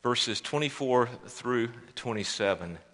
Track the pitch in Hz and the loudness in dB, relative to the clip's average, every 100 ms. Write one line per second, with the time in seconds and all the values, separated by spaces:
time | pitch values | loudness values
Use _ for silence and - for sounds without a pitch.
0 | 120 120 - 107 - 147 151 - 135 123 | 2 2 0 -2 -2 -2 -2 -2 4 4
1 | 120 123 107 - 120 123 117 117 - - | 4 -2 -16 -8 -2 0 0 -4 -14 -10
2 | 123 110 95 - 101 95 85 85 - | -4 -4 -4 0 2 2 -2 -10 -16